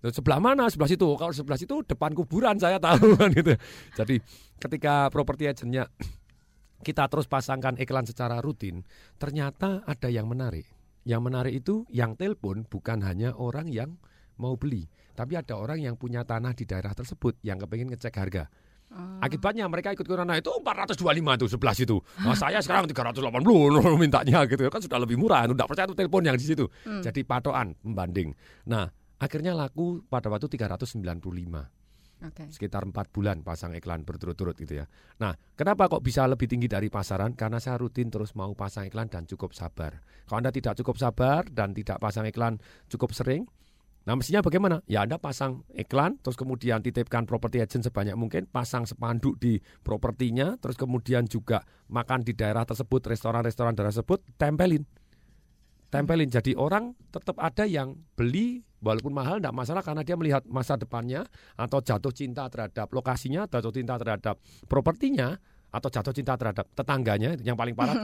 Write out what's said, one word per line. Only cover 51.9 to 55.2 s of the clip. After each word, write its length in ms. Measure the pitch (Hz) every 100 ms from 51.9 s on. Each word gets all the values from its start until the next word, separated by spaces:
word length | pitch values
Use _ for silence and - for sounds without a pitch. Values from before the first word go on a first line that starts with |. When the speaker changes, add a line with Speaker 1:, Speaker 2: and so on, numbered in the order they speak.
| 120 117 127
Speaker 1:
di 160 | 117 113
daerah 280 | 107 113 117
tersebut, 360 | 113 120 131
restoran-restoran 720 | 107 113 113 117 117 - 117
daerah 160 | 107 104
tersebut, 320 | 107 - 139 - -
tempelin. 480 | 147 151 185 156 147 - _ -